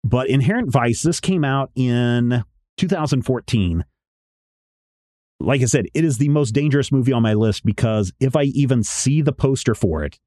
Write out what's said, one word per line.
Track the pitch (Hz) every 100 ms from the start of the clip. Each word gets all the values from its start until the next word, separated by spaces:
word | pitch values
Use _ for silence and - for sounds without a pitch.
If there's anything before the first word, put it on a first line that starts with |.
But | 110 123 135
Inherent | 135 123 226 220
Vice, | 120 120 117
this | 160 175
came | - 185
out | 143 135 135 -
in | 127 120 120 120 120 123 110 _ _ -
two | 185
thousand | 185 156 135
fourteen. | 120 127 - 120 90 82 - _ _ _ _ _ _ _ _ _ _ _ _ _ _ _
Like | 80 139
I | 123
said, | 135 101
it | -
is | 165 120
the | 143
most | 147 139
dangerous | 110 147 143 135
movie | 135 123
on | 123
my | 113
list | 107 110 101 104
because | 101 117 110 95 -
if | 131 151
I |
even | 143 143 139 127
see | 107 - - 147
the | 147
poster | - 135 135 - 107
for | 101 78
it | 73 -